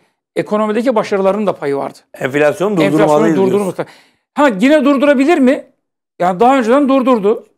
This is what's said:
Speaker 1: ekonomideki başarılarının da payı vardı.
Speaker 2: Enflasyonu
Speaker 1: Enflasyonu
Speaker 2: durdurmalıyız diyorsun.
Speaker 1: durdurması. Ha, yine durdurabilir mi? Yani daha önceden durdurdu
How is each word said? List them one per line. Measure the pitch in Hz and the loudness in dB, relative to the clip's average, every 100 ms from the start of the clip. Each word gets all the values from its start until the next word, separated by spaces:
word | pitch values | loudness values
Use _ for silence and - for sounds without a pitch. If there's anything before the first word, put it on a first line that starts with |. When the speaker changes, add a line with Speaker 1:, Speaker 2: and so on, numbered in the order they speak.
| _ _ _ - | _ _ _ -8
Speaker 1:
ekonomideki | - 208 214 214 240 214 | -4 -4 -2 -2 -2 -2
başarılarının | 185 202 190 202 196 | -2 -2 0 0 -2
da | |
payı | - 147 139 | -4 -4 -6
vardı. | 139 - _ | -8 -12 _
Speaker 2:
Enflasyonu | - 135 135 147 135 190 | -10 -4 0 0 0 -2
Speaker 1:
Enflasyonu | 190 151 | 0 0
Speaker 2:
durdurmalıyız | 151 - 151 - - | 2 2 2 2 0
diyorsun. | 190 | 0
Speaker 1:
durdurması. | 196 190 - - - _ _ _ | 0 -4 -6 -10 -14 _ _ _
Ha, | - 294 190 | -2 0 2
yine | 254 311 269 | 2 2 2
durdurabilir | 277 285 262 277 349 | 2 2 2 2 2
mi? | 254 294 - _ _ _ _ - | 2 0 -4 _ _ _ _ -4
Yani | 175 180 | -2 0
daha | 240 269 | 2 2
önceden | 220 269 269 | 2 0 2
durdurdu | 269 254 240 196 233 - | 0 2 0 0 -2 -6